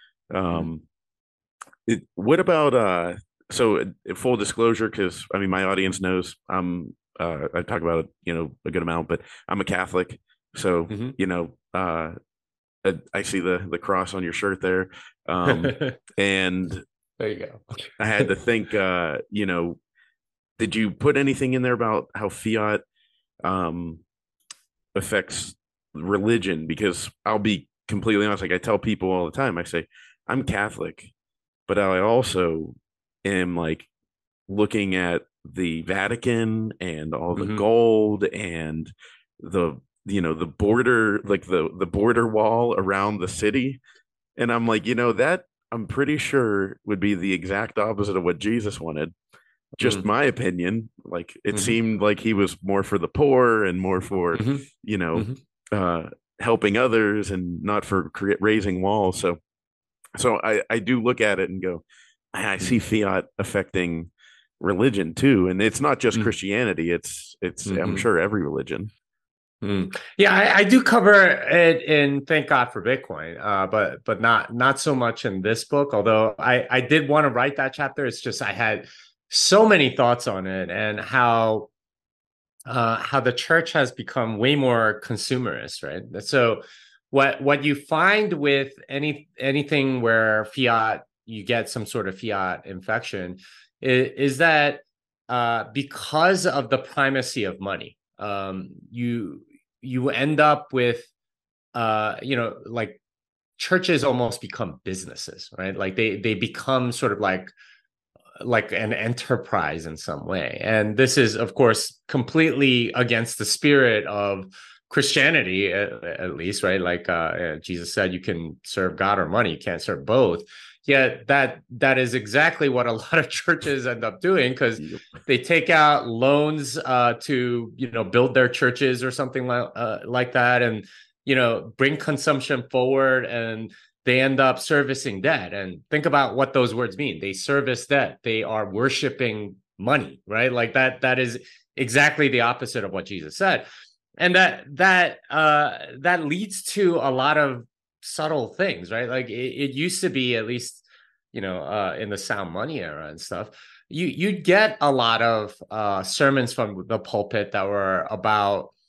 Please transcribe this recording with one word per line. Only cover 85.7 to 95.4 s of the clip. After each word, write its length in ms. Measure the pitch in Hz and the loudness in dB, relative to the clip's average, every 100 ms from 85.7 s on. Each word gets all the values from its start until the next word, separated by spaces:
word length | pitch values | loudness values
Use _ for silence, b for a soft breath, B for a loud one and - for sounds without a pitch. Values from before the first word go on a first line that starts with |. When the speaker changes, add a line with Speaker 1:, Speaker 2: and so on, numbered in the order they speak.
| - | -12
Speaker 2:
right? 400 | 71 82 - 92 | -10 -12 -12 -12
So 400 | - 139 120 107 B B B B _ | -2 2 2 0 B B B B _
what, 320 | 135 135 - | 2 2 0
what 220 | 139 143 | 0 2
you 100 | 147 | 0
find 600 | 143 - 156 180 214 208 | -2 -2 2 2 2 0
with 400 | 175 143 139 139 - - | 0 0 0 0 -10 -10
any, 400 | 139 151 143 - - | -6 -4 -6 -12 -6
anything 640 | 135 139 143 147 135 127 | -2 0 0 0 0 0
where 420 | 117 113 110 107 | 2 4 4 2
fiat, 580 | 107 - 123 117 113 101 - _ - | -2 0 2 4 2 -2 -8 _ -16
you 160 | 113 | -14
get 260 | 95 117 110 | -2 -2 -2
some 160 | 120 | -8
sort 220 | 104 120 95 | -6 -6 -6
of 100 | 92 | -6
fiat 460 | 113 101 92 85 | -6 -2 -2 -4
infection, 720 | - 92 92 110 - 101 90 92 B B B _ | -10 -14 -4 -4 -4 -10 -10 -12 B B B _
i-, 40 | 131 | 0
is 520 | 127 127 - 139 131 | 2 0 0 -2 2
that, 420 | 165 156 147 143 _ _ _ _ - | 2 4 2 -2 _ _ _ _ -6
uh, 360 | 123 | -2